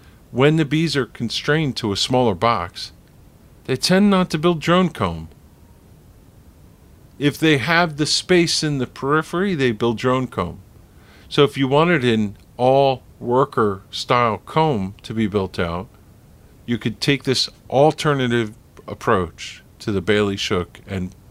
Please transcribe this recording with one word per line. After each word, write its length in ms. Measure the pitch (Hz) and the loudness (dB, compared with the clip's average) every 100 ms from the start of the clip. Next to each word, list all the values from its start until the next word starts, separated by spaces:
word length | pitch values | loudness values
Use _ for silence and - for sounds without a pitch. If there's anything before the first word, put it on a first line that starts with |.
| - - - | -20 -20 -8
When 240 | 120 143 160 | 2 4 4
the 80 | |
bees 320 | 139 156 165 143 | 0 0 0 -2
are 100 | 117 | -4
constrained 720 | - 117 - - 156 147 110 | -6 -6 -4 -2 0 -2 -4
to 160 | 110 | -4
a 40 | 98 | -2
smaller 380 | - 127 120 | 0 2 2
box, 580 | 87 117 110 87 - - - - - - - - - | 2 0 0 -4 -12 -16 -18 -20 -20 -20 -20 -20 -12
they 120 | - 131 | -6 -2
tend 340 | - 185 208 | 2 4 4
not 200 | 190 180 | 4 0
to 80 | 156 | 0
build 220 | 175 165 | 0 0
drone 280 | 165 180 180 | 2 2 2
comb. 400 | - 95 82 82 - - - - - - - - - - - - - - - - - - - | 0 -4 -4 -10 -18 -20 -20 -20 -20 -20 -20 -20 -20 -20 -20 -20 -20 -20 -20 -20 -20 -20 -4
If 200 | 143 - | -2 0
they 200 | 160 143 | 2 2
have 380 | 113 170 170 147 | 2 2 0 -2
the 100 | 147 | -2
space 560 | - - 180 170 - | -2 2 2 2 0
in 160 | 156 139 | -2 -2
the 80 | 123 | -6
periphery, 680 | - 135 156 160 170 202 | -6 -2 -2 -2 -4 -2
they 180 | 160 131 | 0 0
build 260 | 107 120 110 | 0 -2 0
drone 280 | 127 127 123 | 0 0 -2
comb. 340 | - 87 - - - - - - - - | -4 -6 -8 -18 -20 -20 -20 -20 -20 -4
So 160 | - | 2
if 120 | 139 135 | 2 2
you 100 | 131 | 0
wanted 380 | 143 170 160 | 2 2 2
an 320 | 123 110 101 101 - - | 2 2 0 -6 -14 -2
all-worker 1300 | 123 135 139 127 - - 120 127 143 - 107 95 - | 2 4 2 0 -8 -10 -2 0 0 0 0 -2 -10
style 480 | - - 123 120 104 | -8 -2 2 2 -2
comb 560 | - 160 160 117 95 104 | -4 0 0 0 -4 -8
to 120 | - | -8
be 120 | 113 107 | -4 -2
built 320 | 101 92 - | -2 -4 -4
out, 300 | 85 87 104 - - - - - - - - | -4 -4 -10 -18 -20 -20 -20 -20 -20 -14 -6
you 120 | 117 | -4
could 220 | 120 104 | -4 -4
take 240 | - 135 | 0 0
this 240 | 135 123 - - - | 0 -2 -4 -8 -2
alternative 840 | 127 151 147 156 139 123 120 110 110 - - - | 4 4 2 -2 0 0 0 -2 -8 -20 -20 -16
approach 760 | - - 101 82 - - - - - | -6 0 0 0 -8 -16 -18 -20 -12
to 140 | - | -6
the 80 | 95 | -4
Bailey 360 | 90 104 101 95 | 0 2 2 -2
Shook 440 | - 92 85 - - | -4 -4 -4 -12 -10
and 280 | 95 92 - - | -8 -8 -12 -20